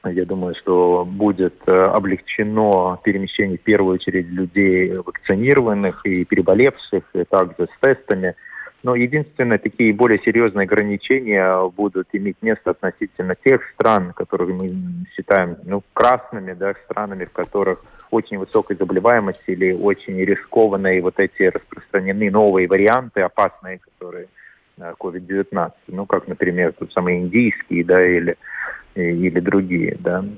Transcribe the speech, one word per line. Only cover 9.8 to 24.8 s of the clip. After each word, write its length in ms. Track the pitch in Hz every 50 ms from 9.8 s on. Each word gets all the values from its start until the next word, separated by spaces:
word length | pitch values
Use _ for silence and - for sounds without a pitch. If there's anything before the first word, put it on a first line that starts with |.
| 120 110
более 280 | 104 101 123 120 110 98 -
серьезные 400 | 120 107 117 117 110 95 104 98
ограничения 1040 | 90 104 104 104 104 101 92 - - 135 131 127 110 104 98 92 92 92 92 92 92
будут 380 | 87 98 104 101 - 92 90 _
иметь 240 | - 98 98 101 92 _
место 280 | - 113 107 - _ -
относительно 640 | - _ - 95 - _ - - _ - 92 92 92
тех 260 | _ - 135 131 127 - - -
стран, 380 | _ 110 113 110 101 92 87
которые 420 | 87 - - _ - 90 90 87 92
мы 160 | 92 95 92 92 95 90 90 87 87 92 - _
считаем, 420 | - - - 101 95 90 87 85 - -
ну, 180 | 87 98 101 - _ _
красными, 580 | - 110 120 127 120 - - - 107 95 95
да, 220 | 92 87 98 98 98 - _
странами, 400 | _ - 101 107 101 98 95 90
в 80 | 85
которых 520 | _ - 90 - - 104 98 92 90 - - - - - - _
очень 260 | - 113 107 - 104 98
высокая 380 | 92 - - 110 98 - 101
заболеваемость 640 | - 95 87 95 95 92 117 120 117 104 95 92 - _ -
или 240 | 92 87 95 92
очень 460 | 92 87 92 101 98 - - - 95 92
рискованные 840 | 92 92 98 - - _ - 120 113 107 98 98 98 95 92 92
вот 160 | 87 92 - -
эти 240 | 98 - _ -
распространены 880 | 98 92 - - - _ - - - _ - 98 92 95 95 101 107 98
новые 380 | 92 107 107 104 95 95 90 85
варианты 520 | 95 95 101 107 117 127 127 117 _ 104
опасные, 580 | 92 90 _ - 101 92 - - - 92 92 92
которые, 500 | _ _ _ _ 90 87 87 90 90 95 _ _ - - _ _ _ _ _
э, 160 | -